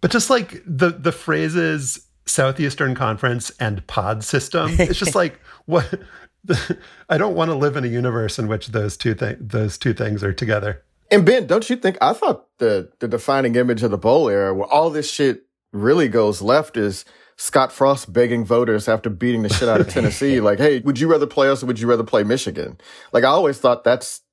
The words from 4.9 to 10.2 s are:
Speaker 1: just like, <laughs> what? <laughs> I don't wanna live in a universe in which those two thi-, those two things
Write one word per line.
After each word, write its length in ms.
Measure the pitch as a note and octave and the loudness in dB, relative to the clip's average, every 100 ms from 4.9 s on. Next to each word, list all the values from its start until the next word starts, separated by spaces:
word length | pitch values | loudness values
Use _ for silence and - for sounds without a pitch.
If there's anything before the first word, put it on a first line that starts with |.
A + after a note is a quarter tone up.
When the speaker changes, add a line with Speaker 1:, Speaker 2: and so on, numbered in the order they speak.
| F3+ | 0
Speaker 1:
just 160 | F#3 | 0
like, 260 | G3 F3 - _ | 0 0 -4 _
<laughs> 140 | - - | -20 -2
what? 340 | E3+ - F#3 - - - _ - | 0 0 -6 -10 -20 -20 _ -2
<laughs> 600 | E3 - - - - - | -2 -2 -8 -8 -20 -2
I 100 | D#3+ | 0
don't 180 | G#3 E3+ | 0 0
wanna 180 | D#3+ | 0
live 220 | D#3 D3 C#3+ | 2 0 0
in 80 | |
a 20 | B2 | -2
universe 500 | A#2 B2 A#2 A2 - | -2 -2 -2 -4 -4
in 120 | A2 | -4
which 200 | G#2+ - | -4 -4
those 280 | A2 G#2 - | -4 -4 -4
two 180 | B2 | -4
thi-, 220 | G#2 A2+ - | -2 -4 -6
those 400 | G#2+ G#2+ G#2+ - | -6 -4 -4 -2
two 160 | C3+ | -4
things 300 | G#2+ A2+ G#2 | -2 -2 -2